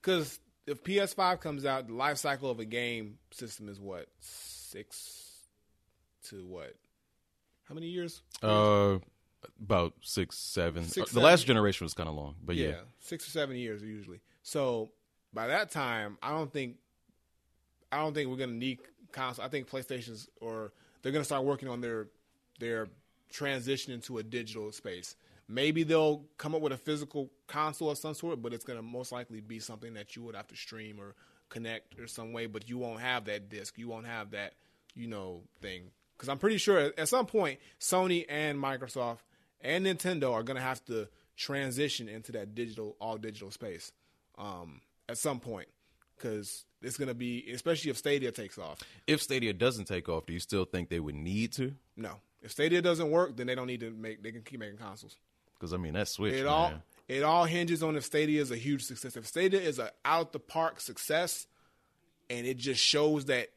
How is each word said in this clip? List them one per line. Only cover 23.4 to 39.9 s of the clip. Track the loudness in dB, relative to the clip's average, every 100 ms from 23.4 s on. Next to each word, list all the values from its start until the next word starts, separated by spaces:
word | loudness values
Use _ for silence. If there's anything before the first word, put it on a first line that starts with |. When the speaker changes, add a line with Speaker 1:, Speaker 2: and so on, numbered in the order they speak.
| -2 -2 0 -2 -2
Speaker 1:
into | -8 -6 -6
a |
digital | -4 -6 -6 -8 -8
space. | -8 -8 -8 -10 -16 _ -20 _
Maybe | 2 2 4
they'll | 6 8 6 4 -4 _
come | -2 0
up |
with | 0
a | -2
physical | -2 -4 -2 -6 -6 _ -8
console | -2 0 0 -2
of | -2
some | -4
sort, | -6 -4 -4
but | -6
it's | -8
gonna | -8 -10
most | -8 -10 -8
likely | -8 -10 -12
be | -12 -12
something | -10 -12 -12
that | -12 -14 -14
you |
would | -12
have | -12 -14
to | -14
stream | -14 -12 -12 -14
or | -16 -20 _ _ _
connect | -8 -6 -8 -10 -16
or | -14
some | -12 -8
way, | -6 -6
but | -8 -8
you | -6
won't | -6 -4
have | 0 0 0
that | -6 -6
disc. | -10 -12 -12
You | -10
won't | -8 -8
have | -8 -6
that, | -6 -8 _ _ _ _
you | -12 -8
know, | -6 -8 -10 -14 _
thing. | -10 -10 -14 _ _ _
'Cause | -6
I'm | 0
pretty | 2 4
sure | 6 8
at, | 6 2
at | 2
some | 4 4
point, | 2 2 0 -12 _
Sony | 2 4 4 2 0
and | -2 0 0
Microsoft | -2 -2 -4 -2 -2 -2 _ _ _ _
and | 0 2
Nintendo | 4